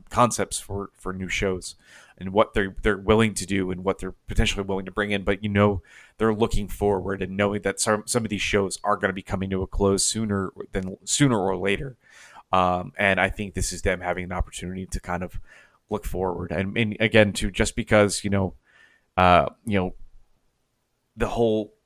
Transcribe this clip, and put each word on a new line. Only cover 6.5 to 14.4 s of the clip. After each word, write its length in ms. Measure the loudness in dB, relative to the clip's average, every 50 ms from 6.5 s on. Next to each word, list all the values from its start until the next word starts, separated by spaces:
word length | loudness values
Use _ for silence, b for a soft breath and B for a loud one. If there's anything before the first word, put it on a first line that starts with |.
| 2 0 0 -2
forward 560 | -4 0 0 2 2 0 0 -4 -4 -4 -4
and 120 | -6 -2
knowing 280 | 0 0 0 0 0 -2
that 160 | -2 -2 0
some, 240 | 0 0 0 0 0
some 180 | -2 -2 -2 -2
of 60 | -2
these 120 | -4 -4
shows 380 | -2 0 2 2 2 0 -2 -4 -2
are 120 | -2 0
gonna 160 | 2 0 -2
be 120 | -2 -2 -4
coming 260 | -6 -4 -4 -2 -2
to 140 | -2 -2 -2
a 40 | -2
close 360 | 0 2 2 4 4 2 2
sooner 480 | 0 0 -2 -2 -2 -2 -2 -2 -4 -6 -12 -16 -8 -6
than, 240 | -6 -6 -6 -8 -12 _
sooner 340 | -4 2 2 4 4 4 2
or 180 | 2 0 -2 0
later. 400 | 0 0 -2 -2 -4 -8 -10 b b b b b b b b b b _ 2
Um, 400 | 2 2 2 2 0 -4 -8 -4 0
and 220 | 0 2 4 4
I 100 | 2 0
think 240 | 0 -4 -8 -6 -4
this 200 | -4 -4 -4 -4
is 80 | -4
them 180 | -2 -2 -2 -2
having 240 | -2 -4 -4 -4 -4
an 80 | -6
opportunity 540 | -6 -6